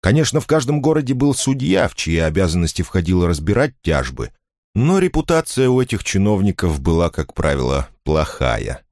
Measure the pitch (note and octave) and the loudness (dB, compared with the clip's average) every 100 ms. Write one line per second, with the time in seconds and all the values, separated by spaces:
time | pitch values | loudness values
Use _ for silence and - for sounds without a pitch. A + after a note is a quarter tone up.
0 | - D#3+ D3 D3+ - D#3 B2 D3 D3+ D#3 | 2 2 2 -2 0 0 0 0 2 0
1 | C3 C3 C#3+ C3 - C3+ B2+ F#2 G2+ - | 0 0 0 0 -2 -2 0 2 0 -2
2 | - E2 D#2+ D#2 F#2 E2+ E2+ - E2+ F#2+ | -2 0 0 2 0 0 -2 -2 -4 -2
3 | E2+ F2+ F2 D#2+ D#2 G#2 D3 - - D2 | 0 2 2 0 0 0 0 -2 -2 -2
4 | B1 B1 A#1 _ _ _ _ G#2 C#3+ F#3+ | -2 -8 -10 _ _ _ _ 0 2 4
5 | F#3 D#3 - D#3+ D#3+ - B2+ B2+ B2 G#2+ | 2 0 2 0 0 0 2 2 0 -4
6 | - G2 G2+ G#2 G2+ F2+ F2+ D2 C2+ E2 | -2 0 2 2 0 0 -2 0 0 2
7 | E2+ - D2 - D2 C#2 B1+ C#2 C2 _ | 0 -2 -8 -4 -2 0 0 -2 -4 _
8 | - D#2 D2 - C2 A1+ A1 - _ | -2 -2 -2 -2 -2 -2 -6 -10 _